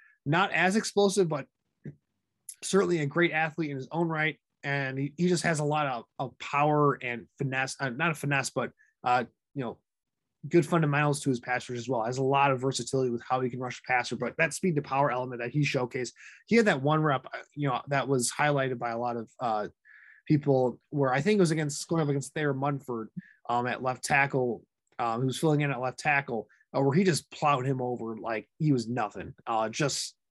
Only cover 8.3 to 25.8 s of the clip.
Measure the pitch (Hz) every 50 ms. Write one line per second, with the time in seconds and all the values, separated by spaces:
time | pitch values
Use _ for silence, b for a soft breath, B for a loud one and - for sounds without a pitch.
8.3 | 143 135 127 - - 131 117 - b b b b b _ - 123 123 127 117 -
9.3 | _ _ _ _ - 139 123 107 - - _ _ _ _ _ _ _ _ _ _
10.3 | _ _ - 139 170 170 143 - 180 165 156 147 143 147 151 147 139 147 - 139
11.3 | 127 120 - 127 123 120 - - 123 120 113 127 131 113 110 120 123 131 131 135
12.3 | 139 139 139 139 135 123 131 135 - - 117 - 139 131 131 123 117 117 - -
13.3 | 127 127 127 120 120 123 127 123 - - - - 127 120 120 - 120 127 123 113
14.3 | - - 165 151 - - 185 185 151 147 - - 131 139 143 120 123 127 127 123
15.3 | 123 117 117 117 143 151 143 131 - 131 123 120 - 127 123 - B B B B
16.3 | B B B - 214 233 214 208 156 131 135 147 156 156 156 151 131 127 - -
17.3 | - 123 - _ _ 147 143 139 120 120 - 139 139 135 120 135 139 123 120 -
18.3 | - - 147 147 143 135 131 127 127 120 123 117 117 117 123 120 120 117 110 -
19.3 | _ - 127 113 110 107 101 82 - _ B B B B B B B B B -
20.3 | 151 143 - 143 135 131 127 120 120 - _ _ 156 143 135 127 127 143 147 208
21.3 | 214 202 175 156 160 156 151 143 147 - - - 170 165 151 143 139 139 139 -
22.3 | - 160 151 143 131 131 139 147 143 131 - - 120 113 107 - B 175 B B
23.3 | B B - - 120 120 123 123 110 - 123 127 123 - - - 147 139 139 135
24.3 | - 131 127 120 107 - - _ _ _ _ _ _ - 120 113 113 123 131 127
25.3 | 120 - 165 156 147 147 147 143 131 120